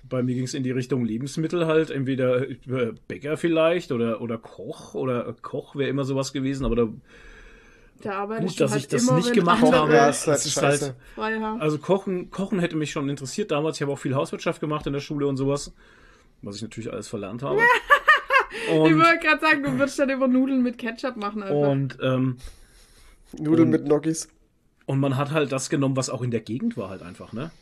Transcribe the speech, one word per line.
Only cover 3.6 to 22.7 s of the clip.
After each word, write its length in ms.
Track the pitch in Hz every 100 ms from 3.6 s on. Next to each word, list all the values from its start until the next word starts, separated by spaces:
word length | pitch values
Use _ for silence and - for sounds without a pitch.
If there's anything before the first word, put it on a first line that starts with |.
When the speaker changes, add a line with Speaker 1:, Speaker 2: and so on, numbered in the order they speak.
| 160 175 -
Speaker 1:
oder, 300 | 123 117 113
oder 160 | 117 113
Koch 560 | - - 117 - -
oder, 360 | 208 135 123 113
äh, 60 | 120
Koch 360 | - 135 - 143
wär 120 | 131
immer 160 | 135
sowas 300 | 135 135 135
gewesen, 320 | 139 131 139 123
aber 100 | 117
da 120 | 113 - _ - - - - - - - - _
Speaker 2:
Da 100 | 220
arbeitest 360 | 196 202 220 190
Speaker 1:
gut, 100 | -
Speaker 2:
du 40 |
Speaker 1:
dass 80 | 143
Speaker 2:
halt 80 | -
Speaker 1:
ich 60 | -
das 140 | -
Speaker 2:
immer, 140 | 240 254
Speaker 1:
nicht 120 | 240
Speaker 2:
wenn 60 |
Speaker 1:
gemacht 280 | 226 175 175
Speaker 2:
andere 180 | 247 -
Speaker 1:
habe. 120 | 151
Speaker 3:
Ja, 140 | 156 143
ist 180 | - -
halt 120 | 143
Speaker 1:
Es 80 | 151
ist 100 | 139
halt 100 | 139 143
Speaker 3:
scheiße. 160 | 139 127 - -
Speaker 2:
frei 220 | 220 220
haben. 200 | 214 220
Speaker 1:
also 180 | 156 151
Kochen, 520 | - 190 196 180 175
Kochen 280 | - 190 196
hätte 160 | 170 160
mich 140 | 147
schon 160 | 165 139
interessiert 420 | 143 131 - 214
damals. 260 | 147 160 151
Ich 60 |
habe 100 | 143
auch 60 | 139
viel 160 | 151
Hauswirtschaft 460 | 131 160 196 180 165
gemacht 260 | 151 151 -
in 60 |
der 80 | 143
Schule 260 | 139 147 143
und 100 | 135
sowas, 360 | 135 143 - - - - - _ _ _
was 140 | - 101
ich 60 |
natürlich 300 | 110 - 110
alles 160 | 98 -
verlernt 340 | 113 98 117
habe. 160 | 127 403
Speaker 2:
<laughs> 80 | 466 480 - 554 - 571 - 539 - 440 453
Speaker 1:
Und 140 | 311 320
Speaker 2:
Ich 40 | 311
wollte 220 | 330 330
grad 160 | 320 294
sagen, 220 | 311 302
du 160 | 277 254
würdest 200 | 277 -
dann 100 | 269
immer 160 | 262 262
Nudeln 340 | 254 269 262
mit 160 | 247 240
Ketchup 380 | 233 233 269 240
machen 260 | 202 208
einfach. 260 | 196 147 147
Speaker 1:
und, 280 | 139 135 -
ähm, 340 | 131 131 131 127 - - -